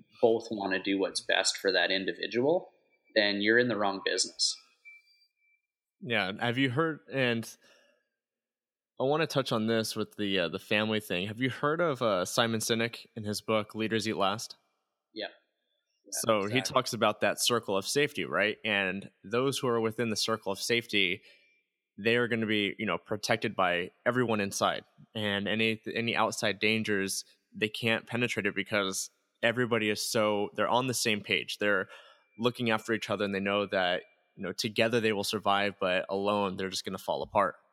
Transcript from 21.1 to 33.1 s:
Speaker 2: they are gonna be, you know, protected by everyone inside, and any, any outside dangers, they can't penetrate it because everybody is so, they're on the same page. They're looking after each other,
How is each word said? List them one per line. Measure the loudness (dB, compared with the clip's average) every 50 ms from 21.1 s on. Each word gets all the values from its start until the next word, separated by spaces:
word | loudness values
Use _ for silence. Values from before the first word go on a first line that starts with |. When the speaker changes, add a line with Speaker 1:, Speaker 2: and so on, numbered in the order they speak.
| 0 -4 -8 -16 -20 _ _ _ _ _ _ _ _ _ _ _ _
Speaker 2:
they | -2 0 2 2
are | 4 2
gonna | 2 0 0 0
be, | 0 2 2 0 0 -2 -4
you | -2
know, | -2 -2
protected | -2 -4 -6 -8 -4 -2 0 0 0 0 -2 0
by | 0 2 2 2 0 -2 -4 -8 _ -2
everyone | 0 2 2 2 2 2 0
inside, | 0 -2 0 0 0 0 0 -2 -6 -14 _ -20 -20 -14 -8
and | -4 -2 -2 -2 -2 -2
any, | -2 0 0 0 0 -2 -2 -6 -6 -4
any | -4 -2 -2 0
outside | 0 0 0 -2 -2 -2 -2 -2 0
dangers, | 0 2 2 0 0 0 0 0 0 -2 -4 -6 -8 -10 _ _ _ _ -6
they | -4 -2 -2
can't | -2 -2 0 0 0 0 -2
penetrate | -4 -2 -2 -2 -2 -2 -2 -2
it | -2 -2
because | -4 -4 -2 0 0 0 0 -2 -4 -6 -8 _ _ _ _ _ _ 0
everybody | 0 2 0 0 0 0 0 2 0
is | 0 -2 -2
so, | -2 0 2 2 2 2 0 -2 -2 -2
they're | -2 0
on | 2 2 2 2
the | 0 -2
same | -2 0 0 0 0
page. | 0 0 -2 -2 -2 -4 -6
They're | -2 0 2 2 0 -2 -4 -10 -18 -20 -20 -20 _ _ _ _ -4
looking | -2 -2 -2 -2 0 0
after | 0 0 0 -2 -4
each | -2 -2
other, | -2